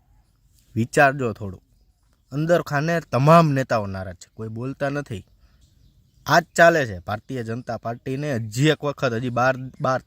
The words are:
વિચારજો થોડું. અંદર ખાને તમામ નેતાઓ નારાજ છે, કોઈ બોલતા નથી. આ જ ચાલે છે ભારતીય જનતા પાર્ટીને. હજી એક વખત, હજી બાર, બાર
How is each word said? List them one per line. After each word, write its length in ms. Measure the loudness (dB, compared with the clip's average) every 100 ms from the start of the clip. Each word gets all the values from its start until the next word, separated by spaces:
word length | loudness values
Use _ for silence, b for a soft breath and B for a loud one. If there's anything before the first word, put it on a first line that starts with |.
| _ _ _ _ _ _ _ -6
વિચારજો 580 | -2 4 2 2 -4
થોડું. 300 | -6 -10 -12 _ _ _ _ _ _ _
અંદર 300 | -4 2 2
ખાને 380 | 2 -2 -2 -2
તમામ 520 | -2 2 6 8 6
નેતાઓ 340 | 2 0 -2 -2
નારાજ 300 | -8 -10 -14
છે, 160 | -20
કોઈ 140 | -14 -12
બોલતા 420 | -10 -10 -6 -6
નથી. 360 | -6 -8 -12 -14 _ _ _ _ _ _ _ _ _ 0
આ 140 | 2
જ 60 | 2 4
ચાલે 300 | 6 6 0
છે 140 | -6
ભારતીય 440 | -8 -8 -8 -10
જનતા 340 | -8 -10 -8 -10
પાર્ટીને. 560 | -10 -10 -8 -6 -4
હજી 340 | -4 -4 0 2
એક 160 | 2
વખત, 300 | -2 -2 -2
હજી 160 | -2 -4
બાર, 260 | 0 0 0 -6 -6
બાર 200 | -4 -4